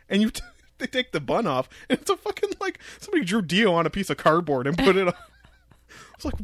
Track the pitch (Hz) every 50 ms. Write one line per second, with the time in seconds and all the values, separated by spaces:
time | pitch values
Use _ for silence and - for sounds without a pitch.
0 | _ - 190 202 220 233 - - - - - _ _ _ _ - 269 - - 254
1 | 247 - - 156 131 - 151 208 233 156 131 127 - - - - - - 254 -
2 | - - 381 - - 415 - - 415 415 - - - 370 - - - - - -
3 | - - 392 311 202 170 208 226 180 143 175 208 233 190 170 170 165 156 - 196
4 | 185 - 143 - - 165 160 175 170 151 139 127 123 139 175 214 269 190 180 196
5 | 190 175 - - - - _ _ - - _ _ _ _ _ _ _ _ - -
6 | - - - - - 285 - -